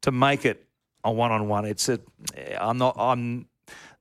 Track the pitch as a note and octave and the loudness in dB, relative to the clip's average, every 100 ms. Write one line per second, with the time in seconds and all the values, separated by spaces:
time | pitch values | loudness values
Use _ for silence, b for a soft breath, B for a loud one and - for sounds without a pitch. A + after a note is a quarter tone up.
0 | - B2+ C#3 C#3+ B2+ - _ _ _ _ | 0 4 4 4 0 -2 _ _ _ _
1 | A2 A2+ A#2 A2 G#2 G#2 G#2+ G#2+ - A#2 | -2 0 2 2 0 0 -2 -2 -2 -2
2 | - - - C2 C2+ G2 A2 B2 B2+ - | -4 -16 -12 -10 -8 -4 -2 2 0 2
3 | A#2+ B2 A#2+ A#2+ - _ B B B B | 0 0 -2 -6 -10 _ B B B B